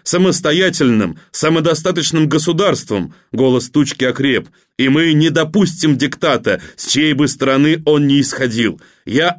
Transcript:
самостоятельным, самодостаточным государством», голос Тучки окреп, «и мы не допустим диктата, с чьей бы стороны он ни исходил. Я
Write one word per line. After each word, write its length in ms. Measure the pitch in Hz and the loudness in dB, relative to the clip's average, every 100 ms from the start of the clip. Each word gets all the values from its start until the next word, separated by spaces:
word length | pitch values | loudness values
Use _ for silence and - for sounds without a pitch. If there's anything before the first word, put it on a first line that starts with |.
самостоятельным, 1120 | - 180 185 180 156 160 185 - 135 110 95 - _ | -4 2 2 2 0 0 0 0 2 2 -2 -6 _
самодостаточным 960 | - 156 160 156 156 180 170 147 160 151 | -4 0 2 0 0 -2 -2 -2 0 0
государством», 880 | 160 165 165 196 135 - 101 82 - _ | 0 0 0 0 -2 -4 -6 -6 -12 _
голос 400 | 113 131 123 - | 0 2 2 0
Тучки 320 | 147 139 - | 0 0 -2
окреп, 460 | 127 127 139 113 - _ _ - | -4 0 0 -2 -4 _ _ -2
«и 120 | 131 | 0
мы 240 | 143 165 | 2 2
не 180 | 151 160 | 2 2
допустим 640 | 160 156 208 185 - 156 135 | 0 0 0 0 0 0 0
диктата, 640 | 143 - 160 123 107 92 - | -2 -2 -2 0 -2 -4 -6
с 140 | - - | -12 -4
чьей 240 | - 156 | 0 0
бы 160 | 139 147 | 0 0
стороны 540 | - 131 135 147 160 | 0 0 2 2 2
он 240 | 156 151 143 | 2 2 4
ни 120 | 139 | 2
исходил. 600 | 139 - 131 113 110 82 - _ - | 0 -2 -4 0 -2 -4 -14 _ -4
Я 240 | 123 170 | -2 0